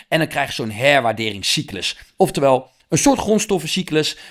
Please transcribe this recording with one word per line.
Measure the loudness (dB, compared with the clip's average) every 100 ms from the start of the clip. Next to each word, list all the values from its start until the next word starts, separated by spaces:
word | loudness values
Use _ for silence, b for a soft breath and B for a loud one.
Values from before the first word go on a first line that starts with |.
| B
En | -2
dan | 0
krijg | -2 -4
je |
zo'n | -6 -6
herwaarderingscyclus. | 0 2 4 2 -2 -4 -4 -2 -2 -4 -8 -8 B B 0
Oftewel, | 0 2 2 2 0 _ _
een | 2
soort | 4 2
grondstoffencyclus | 2 0 0 -4 -2 -4 0 0 0 B B